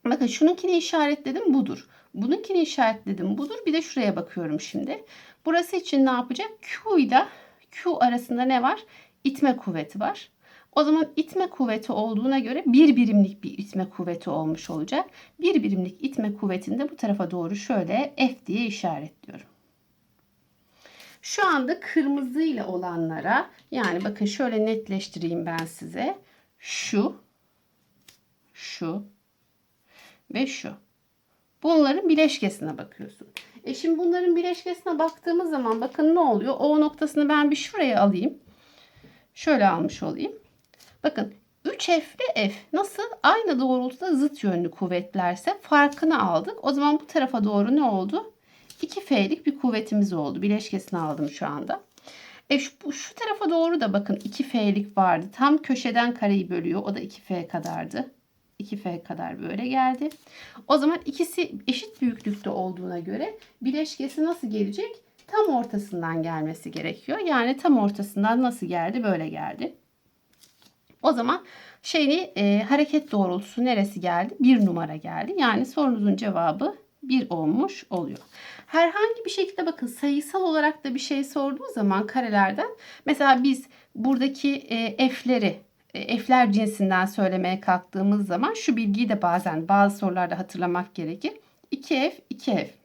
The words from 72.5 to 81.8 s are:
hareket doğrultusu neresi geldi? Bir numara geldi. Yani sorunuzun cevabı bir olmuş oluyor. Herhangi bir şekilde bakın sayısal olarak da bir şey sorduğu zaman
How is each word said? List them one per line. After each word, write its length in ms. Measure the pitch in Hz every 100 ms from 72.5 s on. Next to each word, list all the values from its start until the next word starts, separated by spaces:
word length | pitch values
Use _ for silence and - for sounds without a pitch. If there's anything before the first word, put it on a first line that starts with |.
| 202 214
hareket 420 | 285 294 302 294
doğrultusu 540 | 208 185 180 - -
neresi 360 | 247 220 202 -
geldi? 340 | 175 170 208 -
Bir 260 | 254 240
numara 300 | 196 170 156
geldi. 400 | 156 160 160 240 381
Yani 280 | 247 214
sorunuzun 500 | 262 - 277 226 202
cevabı 600 | 196 214 175 165 160 320 415 _ _
bir 260 | 262 254 196
olmuş 560 | 170 156 208 381 - -
oluyor. 300 | 185 156 - - - - - -
Herhangi 580 | 320 339 403 440 466
bir 40 | 440
şekilde 360 | - 381 -
bakın 220 | 330 - 240
sayısal 540 | - 285 285 294 381
olarak 420 | 370 311 294 302
da 100 | 269
bir 60 | 254
şey 240 | - 277
sorduğu 440 | 277 294 277 277 523
zaman 340 | 247